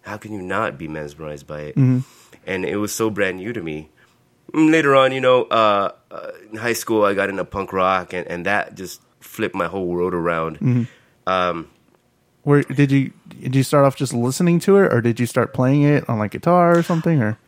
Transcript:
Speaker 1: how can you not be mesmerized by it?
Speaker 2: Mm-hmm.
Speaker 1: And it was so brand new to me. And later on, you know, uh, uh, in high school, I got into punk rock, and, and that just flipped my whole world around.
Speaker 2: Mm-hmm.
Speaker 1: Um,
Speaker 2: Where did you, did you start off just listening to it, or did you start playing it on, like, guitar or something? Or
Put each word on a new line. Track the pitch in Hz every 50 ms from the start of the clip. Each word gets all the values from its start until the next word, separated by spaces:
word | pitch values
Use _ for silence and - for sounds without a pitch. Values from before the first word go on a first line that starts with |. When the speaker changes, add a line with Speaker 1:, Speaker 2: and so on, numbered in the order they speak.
Speaker 1:
how | _ 95 104 107
can | - - 107
you | 101
not | 90 90 95 101 113 95 73 67
be | 82 76
mesmerized | 78 78 76 73 73 80 80 76 76 71 71
by | - 76 76
it? | 76 73 -
Speaker 2:
Mm-hmm. | - 131 127 127 127 131 - _ _ _ _ - _ _ -
Speaker 1:
And | 95 95 92
it | 71 90 104
was | 104 101
so | - - 113 113
brand | 107 98 101 95 92 92
new | 92 113 117
to | 110
me. | 85 80 78 76 78 - _ _ _ _ _ _ _ _ _ _ _ -
And | - 151 160 156
later | 160 160 151 143 139
on, | 135 131 131
you | 131 131
know, | 127 127 127 127 117
uh, | - - 113 110 107 101 101 98 - - - _ _
uh, | - - - - - 82 95 107
in | 107 110
high | 113 117 117
school, | - - - 113 107 104
I | 101 101
got | 95 98 98
into | 98 98 90
punk | - - 101 95 90
rock, | 92 95 92 92 95 92 87 - -
and, | 90 85
and | - 87 87 85 95
that | 101 101 - - -
just | - 95 87 - - _ _ _ _
flipped | - - - - 107 95 -
my | 95 90 82
whole | 87 98 92
world | 87 87 87 87 92 90
around. | 87 82 87 85 82 82 82 78 76
Speaker 2:
Mm-hmm. | 104 123 123 123 117 - - _ _ _ _ _ _ 92
Speaker 1:
Um, | 92 92 90 90 85 85 78 - _ _ _ _ _ _ _ _ _ _ _ _ _ _
Speaker 2:
Where | _ 143 143 143 135
did | - 135 131 143 135
you, | 139 139 135 - - - _ - - -
did | - 131 127
you | 135
start | 131 - - 143 139
off | 139 131
just | - 143 127
listening | - 120 117 127 131 - 180 170 170 170
to | - - 196 196
it, | 196 -
or | - 120
did | 113 120 113 113
you | 120 117
start | - 127 117 - -
playing | - 127 127 139 147 143
it | 147 147 143 - -
on, | 120 107
like, | 107 98
guitar | - - - 170 175 180 175 170 170
or | 170
something? | 165 - 180 165 - 170 165 147
Or | 113 107 110 - _